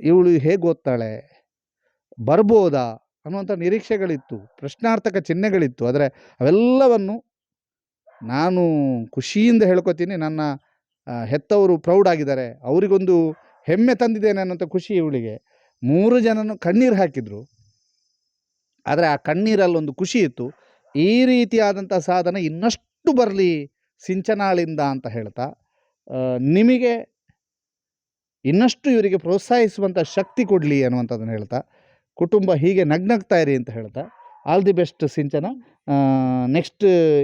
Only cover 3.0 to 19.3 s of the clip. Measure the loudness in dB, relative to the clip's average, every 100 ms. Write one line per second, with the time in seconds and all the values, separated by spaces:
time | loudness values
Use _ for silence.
3 | _ _ -12 -10 -6 -4 -2 -2 -2 -4
4 | -4 -6 -8 -16 -16 _ -16 -6 -2 -2
5 | -2 -4 -4 -2 0 0 0 -2 -2 0
6 | -2 -4 -18 -2 2 4 4 4 4 2
7 | -2 -8 -14 _ _ _ _ _ _ _
8 | _ -16 -6 -2 0 2 2 2 0 -2
9 | -6 -8 -4 2 4 4 4 2 0 -2
10 | -4 -6 -6 -4 -4 -6 _ _ _ _
11 | -12 -10 -4 -4 0 2 4 2 2 4
12 | 4 2 -2 -4 -6 -8 -2 0 2 0
13 | 2 2 2 -4 _ _ -2 0 2 2
14 | 0 0 0 0 -4 -6 -6 -6 -2 -2
15 | -2 -4 -6 -12 _ _ _ _ 0 2
16 | 2 2 2 -2 -6 -6 0 2 4 2
17 | 0 -2 -10 -12 -18 _ _ _ _ _
18 | _ _ _ _ _ _ _ _ -4 0
19 | 0 0 -2